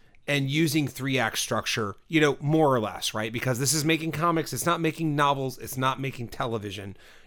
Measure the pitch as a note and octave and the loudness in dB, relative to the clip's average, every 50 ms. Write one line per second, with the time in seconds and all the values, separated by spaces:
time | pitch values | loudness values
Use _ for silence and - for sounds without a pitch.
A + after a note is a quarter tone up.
0 | - - _ - _ - C#3+ C#3+ C#3 C3+ C#3+ D#3 E3 D3 C#3 D#3+ C#3+ B2+ - - | -20 -20 _ -12 _ -2 0 0 0 2 2 4 4 4 4 2 0 0 -2 -4
1 | C3 C#3 C3 B2+ A#2 G#2+ - - - - A#2 A2 - - - A#2+ G#2+ G2 F#2+ - | -2 0 2 2 2 0 0 -2 -2 0 -2 -2 0 -2 -2 -2 -2 -4 -4 -10
2 | _ - E3 D#3 D3+ C#3+ C3 - C#3+ C#3+ D#3+ D#3+ D#3 C#3 C3 A#2 G#2+ G2 F2 F#2 | _ 0 2 4 4 4 2 0 0 2 4 6 6 6 4 4 2 -2 -4 -6
3 | - - - G#2+ A2 A2+ A#2 A#2+ - B2+ B2 A#2 C#3 C#3 D3+ D#3+ C#3+ D#3+ E3 D#3 | -6 -4 -4 -4 -4 -4 -4 -2 -2 -2 0 0 0 0 0 2 2 2 0 0
4 | E3 E3 C#3+ D3 E3 F3 E3 D#3+ D3+ - C3+ A#2 - F3 E3+ E3 E3 D#3+ D3 - | 0 -4 -2 0 0 2 2 0 -2 -2 -6 -2 0 0 0 0 0 -2 -2 -2
5 | E3 D#3 D3 D3 D3 C#3+ C#3+ C3+ C3+ C3 B2+ - A#2 - - C3 C3 C3 C3 C3 | -2 0 2 2 4 2 2 0 -2 -4 -6 -8 -10 -10 -4 0 0 0 0 -2
6 | C3+ C3+ - - A#2+ G#2+ - - C#3 A#2+ A#2 A2 G2 G#2 F#2 G2+ G2 G2+ F#2 - | -4 -8 -6 -8 -10 -10 -6 -6 -4 -4 -4 -4 -4 -6 -8 -8 -10 -12 -14 -16
7 | - - - - - | -20 -20 -20 -20 -20